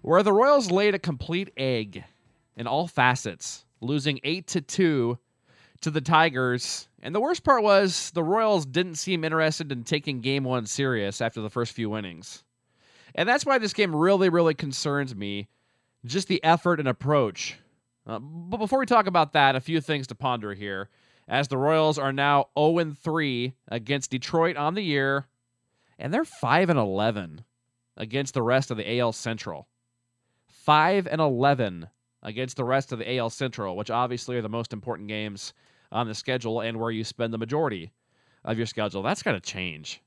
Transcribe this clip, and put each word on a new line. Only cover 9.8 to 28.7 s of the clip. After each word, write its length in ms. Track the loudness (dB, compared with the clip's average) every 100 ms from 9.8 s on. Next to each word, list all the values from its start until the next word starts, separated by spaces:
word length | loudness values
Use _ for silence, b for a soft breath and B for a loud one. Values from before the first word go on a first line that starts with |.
taking 380 | -2 -4 -2 -4
Game 220 | -2 0
One 240 | 0 -2 -2
serious 540 | -2 0 0 -2 -2
after 200 | -4 -4
the 80 | -6
first 240 | -4 -4
few 240 | -4 -6 -4
innings. 460 | -8 -14 -18 -20 _ _ b b b b b -2
And 120 | 0
that's 200 | 2 2
why 100 | 0
this 160 | 0
game 220 | 0 0 4
really, 340 | 4 4 4
really 240 | 4 2
concerns 600 | 2 -6 -4 -2 -2 -2 -6
me, 320 | -6 -6 -8 _ _ _ _ _ -6
just 220 | -4 -2
the 160 | 0
effort 360 | 4 4 2 0
and 80 | 0
approach. 720 | -2 2 2 2 -2 -10 -12 _ _ _ _ -12
Uh, 140 | -12
but 380 | -10 -14 -8 -4
before 200 | 0 0
we 80 | 4
talk 220 | 4 6
about 260 | 4 4
that, 220 | 6 4 4
a 40 |
few 220 | 0 -2
things 240 | 0 -4 -4
to 80 | -6
ponder 380 | -4 -2 -6
here, 340 | -8 -6 -8 -8 b b b -2
as 200 | -2 0
the 100 | 0
Royals 400 | 4 4 4 2
are 160 | -2
now 360 | 2 4 4 2 2
oh 220 | 2 2
and 180 | -2 -4
three 600 | -2 0 0 -2 -4 -8 -8
against 420 | -8 -2 -4 -2
Detroit 440 | -6 -2 2 2 0
on 200 | -2 -2
the 80 |
year, 420 | -2 0 0 -2 -4 _ _ _ _ _ _ _
and 160 | -4
they're 120 | -2 -4
five 440 | -4 2 4 4
and 80 | 2
eleven 680 | 2 0 0 0 -8 -14 -20 _ _ _ _ -12
against 380 | -6 -6 -4 -2
the 80 |
rest 260 | 2 2
of 80 | 0